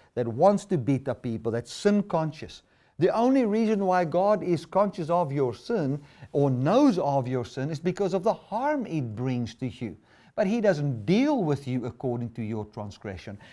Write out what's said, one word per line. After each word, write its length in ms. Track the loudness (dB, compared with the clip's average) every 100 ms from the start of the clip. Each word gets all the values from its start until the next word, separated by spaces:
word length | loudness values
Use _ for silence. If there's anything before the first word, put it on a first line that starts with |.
| _
that 140 | -6 -4
wants 380 | 2 4 4 0
to 120 | -2
beat 300 | 2 0 -2
up 160 | -6
people, 280 | -6 -6 -4
that's 220 | -4 -6
sin 300 | 0 2 2
conscious. 580 | 0 -2 -4 -6 -14 -18 _ _ _ 0
The 100 | 2
only 360 | 4 4 4 4
reason 400 | 2 2 2 2
why 200 | 2 2
God 380 | 2 2 2
is 220 | 0 -2 0
conscious 440 | 0 0 0 0
of 220 | 0 0
your 240 | 0 0 -2
sin 460 | -4 -2 0 -2 -8 -20 -6
or 200 | 0 2
knows 480 | 2 2 4 4 4
of 280 | 0 0 0
your 180 | -2 -4
sin 260 | -6 -6
is 80 | -4
because 340 | -2 -2 0
of 100 | 0
the 100 | 0
harm 520 | -2 -4 -4 -2 -2 -2
it 300 | -4 -4 -4
brings 400 | -2 -2 -4 -6
to 120 | -8
you. 300 | -6 -10 -10 _ _ -8 -2
But 100 | 0
he 160 | 2
doesn't 460 | 2 2 0 -2 2
deal 360 | 2 4 2
with 240 | 0 -2 -2
you 180 | -4 -4
according 460 | -6 -4 -4 -6
to 100 | -6
your 220 | -6 -6 -8
transgression. 760 | -10 -12 -10 -12 -10 -12 -16 -18